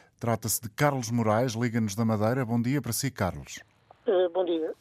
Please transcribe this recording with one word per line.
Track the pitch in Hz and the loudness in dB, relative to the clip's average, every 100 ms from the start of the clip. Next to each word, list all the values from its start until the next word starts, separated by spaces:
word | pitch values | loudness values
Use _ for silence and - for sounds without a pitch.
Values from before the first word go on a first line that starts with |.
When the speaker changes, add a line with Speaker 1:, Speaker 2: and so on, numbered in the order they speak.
| _ - | _ -6
Speaker 1:
Trata-se | 117 110 110 - | -2 -2 -2 -4
de | 110 | -4
Carlos | - 147 135 113 | 0 2 2 -2
Moraes, | 120 110 107 131 | 0 4 4 2
liga-nos | 110 123 117 107 | 0 -2 0 -2
da | 98 | 0
Madeira. | 113 107 107 131 113 | 0 2 2 0 0
Bom | 120 | 0
dia | 113 143 | 0 0
para | 117 | -2
si, | 110 135 | -4 -4
Carlos. | - 92 73 67 - - _ _ - - | -2 -2 -2 -14 -16 -18 _ _ -8 0
Speaker 2:
Eh, | 185 180 | 2 2
bom | 175 180 | 0 0
dia. | 165 160 - | -2 -4 -8